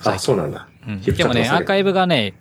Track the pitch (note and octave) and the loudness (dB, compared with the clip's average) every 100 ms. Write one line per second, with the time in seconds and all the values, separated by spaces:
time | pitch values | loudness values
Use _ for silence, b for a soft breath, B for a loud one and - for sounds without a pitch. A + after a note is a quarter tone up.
0 | A2 G2 - G#2+ D2 - - - A2 G2+ | -2 0 0 0 -2 -8 -14 -16 -10 -4
1 | G2 F#2+ D#3+ A#2+ A2+ D#3+ F3+ G3 G3 F#3+ | -2 0 2 2 2 0 0 0 0 0
2 | F3+ D3 G#2 - | 2 2 0 -6